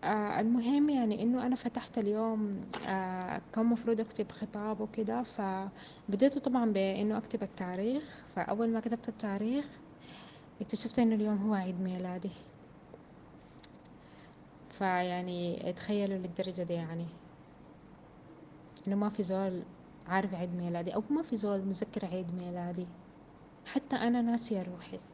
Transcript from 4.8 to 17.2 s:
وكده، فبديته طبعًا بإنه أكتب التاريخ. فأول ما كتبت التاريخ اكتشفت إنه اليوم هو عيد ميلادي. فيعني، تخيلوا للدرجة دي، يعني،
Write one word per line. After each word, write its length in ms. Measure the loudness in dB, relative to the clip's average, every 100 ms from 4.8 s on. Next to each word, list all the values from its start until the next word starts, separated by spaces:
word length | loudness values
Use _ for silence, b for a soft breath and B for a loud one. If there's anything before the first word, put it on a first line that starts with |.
وكده، 420 | -4 -2 0 0
فبديته 1160 | -2 -4 -2 -2 -4 -10 -18 -14 -2 6 6 6
طبعًا 320 | 2 4 6
بإنه 460 | 6 4 4 2 0
أكتب 260 | -2 -4
التاريخ. 600 | -4 -4 -4 0 2 0 -2 -14 -8 -4
فأول 340 | 0 2 2
ما 100 | 2
كتبت 300 | 0 -2 -4
التاريخ 560 | -4 -2 0 2 0 -2 -10 -18 -20 B B B B B -10
اكتشفت 380 | -4 2 2 6
إنه 160 | 6 6
اليوم 220 | 2 2
هو 160 | 2
عيد 280 | 2 0 -2
ميلادي. 480 | -2 -2 -4 -4 -6 -10 -18 -20 -20 -20 -20 -20 -20 -20 -20 -20 -20 -18 -18 -18 -20 B B B B B -20 -20 -18
فيعني، 1040 | -2 2 2 2 0 -2 -2 -2 -2 -4 -4
تخيلوا 420 | 0 2 2 0
للدرجة 460 | -4 -4 -4 -2
دي، 100 | -2
يعني، 320 | -2 -2 -4 -6 -10